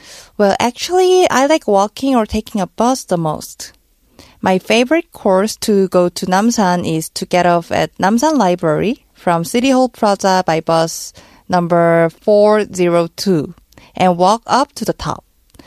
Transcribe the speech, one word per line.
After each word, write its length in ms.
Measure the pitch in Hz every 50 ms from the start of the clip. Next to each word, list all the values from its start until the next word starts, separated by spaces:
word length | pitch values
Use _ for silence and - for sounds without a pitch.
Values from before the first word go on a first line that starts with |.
| - - - - - - _ -
Well, 180 | 208 196 - -
actually, 720 | 220 240 - - - - 349 370 370 370 370 370 359 -
I 180 | - 247 269
like 200 | 285 311 311 - 220
walking 480 | 202 196 202 214 - - 269 277 262
or 80 | 240 214
taking 380 | - - 220 - - - 208
a 40 | 180
bus 380 | - _ - 220 247 269 254 -
the 140 | - 180 170
most. 540 | 165 156 151 - - - - - - - - _ _ _ _ _ _ _ _ - - - _ _
My 180 | - 190 185 185
favorite 540 | - - 214 233 254 247 311 339 - _
course 440 | - - - 208 185 185 202 220 - - - -
to 200 | 208 196 190 180
go 200 | - 180 180 180
to 180 | - - -
Namsan 600 | 185 185 196 214 240 240 226 202 180 175 180 -
is 240 | - 160 160 160 -
to 160 | - - 190
get 180 | - - 180 175
off 260 | 175 175 170 170 -
at 260 | - - 160 156 _ -
Namsan 400 | 175 196 226 240 285 320 311 262
Library 680 | 202 180 180 180 175 160 151 156 170 202 285 - _ _
from 320 | _ - - 185 170 170 170
City 240 | 156 - 247 240 269
Hall 200 | 254 254 262 254
Plaza 540 | - - 226 208 196 - - 196 185 185 -
by 140 | - 160 165
bus 520 | 160 - 165 160 165 165 - - - - - - - - _ _ _ -
number 600 | 185 180 175 165 175 170 170 170 165 170 165 165
four 560 | - _ _ 214 208 208 208 208 214 214 202
zero 440 | - - 185 180 175 170 170 170 165 _
two 380 | - - 196 180 151 135 180 170 - _ _ _ - - - -
and 220 | - 185 185 175
walk 260 | 170 180 190 214 233 -
up 260 | - - 247 294 - -
to 100 | - 226
the 80 | -
top. 320 | - - - 151 - - - _ _ _ _ _ _ - -